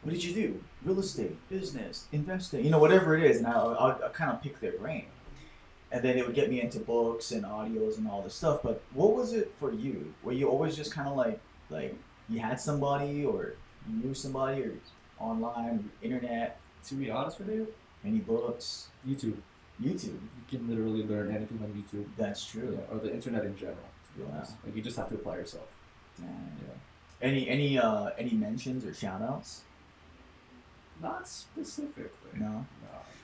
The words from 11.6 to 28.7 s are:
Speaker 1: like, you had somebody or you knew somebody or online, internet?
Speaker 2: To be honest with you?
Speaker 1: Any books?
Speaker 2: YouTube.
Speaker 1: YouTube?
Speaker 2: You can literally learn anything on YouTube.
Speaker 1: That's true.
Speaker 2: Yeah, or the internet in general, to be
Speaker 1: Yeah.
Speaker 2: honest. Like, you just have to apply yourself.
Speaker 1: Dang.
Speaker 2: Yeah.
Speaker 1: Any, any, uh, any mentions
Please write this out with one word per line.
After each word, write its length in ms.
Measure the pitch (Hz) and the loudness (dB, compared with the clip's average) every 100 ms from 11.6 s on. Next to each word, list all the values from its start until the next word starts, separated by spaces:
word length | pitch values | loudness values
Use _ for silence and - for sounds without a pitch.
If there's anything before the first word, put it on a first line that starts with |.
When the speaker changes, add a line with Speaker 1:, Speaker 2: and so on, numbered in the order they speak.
| - | -10
Speaker 1:
like, 240 | - - - - - - | -6 -6 -8 -14 -20 -6
you 100 | 113 | -2
had 220 | - - | -2 -2
somebody 640 | - 143 139 139 143 143 143 | 0 0 2 2 0 0 0
or 300 | - - - - - 107 | 0 -2 -8 -18 -16 -6
you 60 | 110 | -4
knew 160 | 127 | -2
somebody 480 | 135 135 131 131 139 | -4 -4 -2 0 0
or 80 | 117 - - - - - | -2 -6 -14 -20 -20 -8
online, 720 | 226 226 226 233 233 226 208 - | -4 -2 -2 -2 -2 -2 -4 -8
internet? 580 | 233 254 240 233 - - - - - | -4 -4 -2 -2 -2 -6 -18 -20 -10
Speaker 2:
To 80 | 139 | -6
be 160 | 127 | -2
honest 280 | 113 139 - | -2 -2 -4
with 100 | 196 | -4
you? 180 | 220 220 - - - | -2 -4 -8 -20 -10
Speaker 1:
Any 140 | 101 110 | 0 0
books? 680 | - 113 - 113 - - - - 131 | 2 0 0 -4 -6 -10 -12 -10 -4
Speaker 2:
YouTube. 280 | 135 113 104 - - - - | -2 -2 -4 -10 -20 -20 -4
Speaker 1:
YouTube? 220 | 135 - - | -2 -2 -4
Speaker 2:
You 440 | 95 98 127 - 127 | -8 -12 -14 -10 -6
can 100 | 117 | -2
literally 340 | 113 110 110 | 0 0 0
learn 320 | 107 104 104 107 | 0 0 0 -2
anything 240 | - 113 | -4 -6
on 100 | 104 | -6
YouTube. 320 | 101 101 104 - - | -8 -8 -8 -8 -2
Speaker 1:
That's 260 | 104 101 - | -2 -2 -8
true. 320 | 110 123 - | -6 -4 -4
Speaker 2:
Yeah, 160 | - 110 | -4 -4
or 40 | |
the 120 | 107 | -4
internet 300 | 117 123 113 104 | -4 -2 -2 -2
in 100 | 98 | -4
general, 200 | - - - - - | -8 -10 -14 -20 -18
to 40 | - | -12
be 40 | - | -8
Speaker 1:
Yeah. 60 | 73 | -8
Speaker 2:
honest. 160 | 69 - - | -10 -12 -8
Like, 100 | 110 | -6
you 60 | |
just 140 | 110 - | -6 -6
have 120 | - | -4
to 60 | 110 | -4
apply 200 | - - | -6 -6
yourself. 300 | - - - - - - - - | -8 -12 -16 -18 -20 -20 -20 -14
Speaker 1:
Dang. 320 | 85 - - 73 | -12 -10 -12 -12
Speaker 2:
Yeah. 680 | - - - - - - 131 | -12 -14 -18 -20 -20 -2 2
Speaker 1:
Any, 220 | 139 131 | 2 2
any, 280 | 135 143 135 | 2 4 6
uh, 340 | 113 107 101 - | 4 4 0 -2
any 140 | 117 | 0
mentions 540 | 113 107 120 131 | 0 0 -2 -4